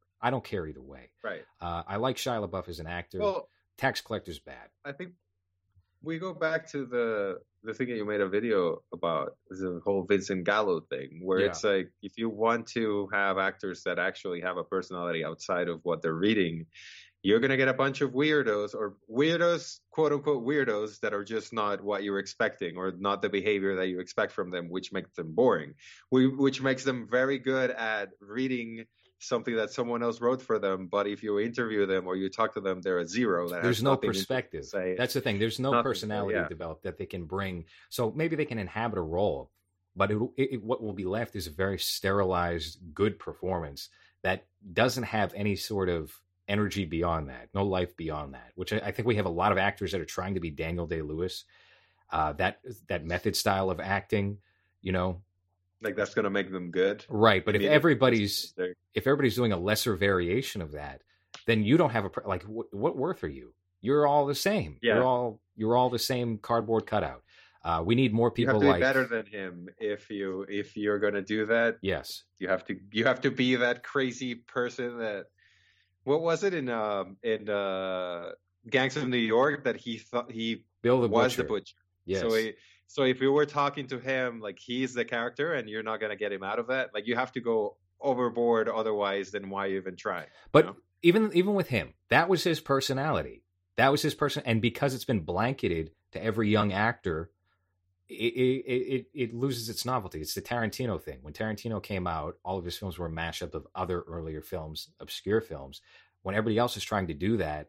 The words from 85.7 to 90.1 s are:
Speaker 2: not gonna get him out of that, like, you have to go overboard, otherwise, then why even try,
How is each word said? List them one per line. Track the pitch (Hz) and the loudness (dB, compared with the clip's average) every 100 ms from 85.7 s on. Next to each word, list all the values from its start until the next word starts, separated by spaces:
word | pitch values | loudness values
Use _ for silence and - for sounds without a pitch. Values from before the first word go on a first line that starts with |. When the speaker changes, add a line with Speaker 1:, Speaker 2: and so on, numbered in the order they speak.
| 110 | -6
Speaker 2:
not | 110 110 | -4 -4
gonna | 107 101 | -4 -2
get | 104 | -4
him | 98 | -4
out | 95 113 | -4 -2
of | 117 | -2
that, | 131 120 | -2 -2
like, | 104 107 | -4 -2
you | 120 | -2
have | 127 | -2
to | 127 | -4
go | 120 113 104 - _ - | -2 0 -2 -6 _ -4
overboard, | 139 123 120 120 117 113 110 | -2 0 0 2 2 4 2
otherwise, | 110 110 104 101 101 95 | 0 0 0 0 -2 -4
then | 101 98 | -8 -6
why | 98 98 | -4 -2
even | 95 92 87 | -2 -6 -6
try, | 107 | -6